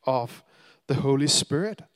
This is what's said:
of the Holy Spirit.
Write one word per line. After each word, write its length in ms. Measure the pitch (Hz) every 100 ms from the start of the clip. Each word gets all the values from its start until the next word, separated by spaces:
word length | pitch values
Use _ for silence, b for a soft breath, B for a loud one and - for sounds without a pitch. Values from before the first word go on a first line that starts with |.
| -
of 380 | 131 117 - _ b b b -
the 100 | 135
Holy 320 | 139 139 143
Spirit. 540 | - - 147 208 214 -